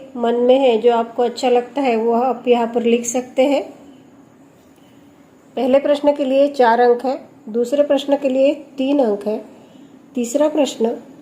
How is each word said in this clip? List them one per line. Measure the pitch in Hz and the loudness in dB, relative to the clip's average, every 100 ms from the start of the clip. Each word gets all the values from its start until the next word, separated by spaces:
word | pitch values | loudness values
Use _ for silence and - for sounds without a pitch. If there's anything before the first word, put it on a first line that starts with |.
| - | -6
मन | 247 233 | -6 -2
में | 240 247 262 | 0 2 4
है | 269 220 | 4 2
जो | 240 | 2
आपको | 233 233 - | 0 -2 -4
अच्छा | 240 233 262 | -4 -2 0
लगता | 240 240 - | 0 0 -4
है, | 269 226 | -2 0
वो | 226 | 0
आप | 233 262 233 247 | 0 -2 -2 0
यहाँ | 240 226 | 2 0
पर | 240 | -2
लिख | 233 233 | 0 0
सकते | 233 254 247 - | -2 -6 -4 -2
हैं. | 269 285 - - - - - - - _ _ _ _ _ _ _ _ _ _ _ _ - | 0 0 -4 -12 -20 -20 -20 -20 -20 _ _ _ _ _ _ _ _ _ _ _ _ -4
पहले | 254 277 | 0 2
प्रश्न | 285 285 294 | 2 0 0
के | 294 269 | 0 2
लिए | 269 285 | 2 2
चार | 285 240 233 | 4 4 4
अंक | 247 240 262 | 4 2 -2
है, | 285 - - - | -6 -10 -20 -8
दूसरे | 214 240 285 | -4 -2 0
प्रश्न | 294 277 277 | 2 0 0
के | 269 277 | -2 0
लिए | 262 269 | 2 0
तीन | 294 - - 262 285 | 0 -6 -6 -2 0
अंक | 240 202 214 | 0 -2 -4
है, | 220 - - - - - - - - | -8 -10 -20 -20 -20 -20 -20 -12 -8
तीसरा | 233 285 302 | -4 0 0
प्रश्न | 302 262 - 226 269 - - | 0 -2 -2 -4 -4 -12 -12